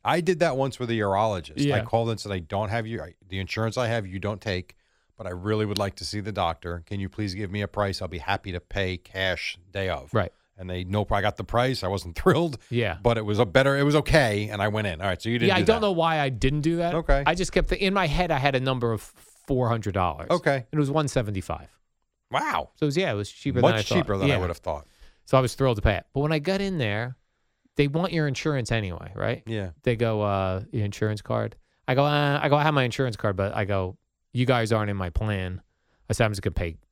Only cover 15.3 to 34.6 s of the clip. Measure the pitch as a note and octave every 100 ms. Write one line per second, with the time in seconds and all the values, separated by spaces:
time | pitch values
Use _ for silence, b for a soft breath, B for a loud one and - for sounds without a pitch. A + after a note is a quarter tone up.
15.3 | A#2+ A#2 F#3 F3 A3+ G#3+ E3+ E3 D#3+ C#3
16.3 | A#2 C3 D3 D3+ E3+ E3+ E3+ D#3 C#3 C#3+
17.3 | F3 F3 F#3 D#3 F#3 F#3+ G3 E3+ D3+ F3
18.3 | C#3+ C#3 C3+ C3 B2+ A#2 A2 - - -
19.3 | - - C3 A#2+ A2+ G#2 G2 F2+ D2 -
20.3 | F3 D#3 C#3 A#2+ D3+ C#3 D3+ C#3+ C#3 G#2+
21.3 | G2 - D#2+ D2 _ _ _ _ _ -
22.3 | - D4+ C#3 - - D3+ C#3 F#3 G#2 G2+
23.3 | - C#3 B2 B2+ A2+ G#2 F#2+ F#2+ G2 F#2+
24.3 | A#2+ F2 E2+ F2 D2 - b b b -
25.3 | C3 B2+ - C3+ G#2+ A2 F#2 - C#3 D3+
26.3 | D#3 D3 G3 G3 F3+ A2 G#2 B2 C3 _
27.3 | _ _ _ _ - C#3+ D#3 F#3 E3 D3
28.3 | B2+ D#3 C#3 A2 A2+ G2 E2+ - F#2+ G#2
29.3 | A#2+ - A2 F#2+ - - A2+ A#2 G#2+ G#2
30.3 | G2 F#2+ F#2+ G#2+ A#2+ G#2 - G#2+ G#2+ -
31.3 | A#2 A2 - _ _ - C3 D3 D3 C#3+
32.3 | C#3+ D3+ D3 D3+ D3 B2 - C3 G#2 G#2+
33.3 | F#2+ G2 A2 G2+ G2 F#2 - _ _ _
34.3 | B2 B2 B2